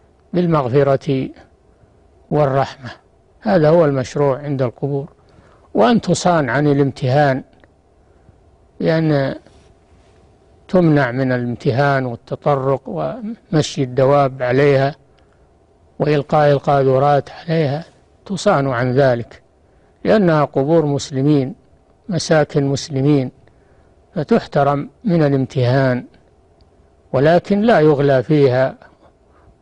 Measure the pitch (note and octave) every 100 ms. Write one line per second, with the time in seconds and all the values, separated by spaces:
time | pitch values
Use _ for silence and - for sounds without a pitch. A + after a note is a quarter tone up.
0 | _ _ _ F3 F3 D#3 B2 C#3 C#3 C3+
1 | - C3 C3+ - - _ _ _ _ _
2 | _ _ _ D3 C#3+ C3+ C3 - B2 -
3 | _ _ _ _ G#3+ F#3+ D3+ E3+ D3+ C#3
4 | B2 D3 C#3+ C3 C#3+ C3+ B2+ - C#3 C#3+
5 | D3 - _ _ _ _ _ - A3+ A3+
6 | - E3 F3+ E3+ C3 C3+ D3 C#3 C#3 -
7 | C3 C#3 C#3+ C3 - _ _ _ _ _
8 | _ _ _ _ _ _ _ _ E3+ D#3+
9 | D#3+ C#3+ C3+ - - _ _ _ _ _
10 | _ _ _ _ _ _ - F#3 E3 D3
11 | B2+ B2 C3 B2+ A#2+ A#2 D3+ A#2 C#3+ C3+
12 | B2+ A#2 - C#3 D3 C#3 C3 C3+ - F3
13 | D3 A#3+ G#3+ A#3 _ D#3 - - B2+ B2+
14 | C3 C#3+ C#3 C3 B2 C3 C#3+ C3+ C#3 -
15 | _ _ _ _ _ _ _ _ _ -
16 | D3+ D3+ - D#3 D3 C#3 - C#3 C3+ C3
17 | C#3+ C#3+ - - E3+ E3 C#3+ D3 - _
18 | _ _ - F#3+ G#3 D#3 C#3 A#2+ B2+ B2+
19 | C3+ A#2+ A2+ - _ _ _ _ _ _
20 | G3 G#3+ F3+ D#3 C#3+ C#3 C#3 E3 D3+ C#3+
21 | - C3 C#3 D3 C3 - _ _ _ _
22 | - E3+ - D#3+ D3 D3+ C#3 C3+ - C3
23 | C#3 C#3+ B2+ - _ _ _ _ _ _
24 | _ F3 C#3+ A3+ - D#3 C#3 C#3+ - -
25 | A#3 E3+ D3 C#3 C3 C3+ B2 C3+ C3 B2
26 | B2 _ _ _ _ _ _ _ _ _
27 | _ C3 D3 F3 - G3+ A3+ F#3+ D3+ C#3
28 | C#3 C3 B2 D3+ C#3 B2 C3+ G#3 - _
29 | _ _ _ _ _ _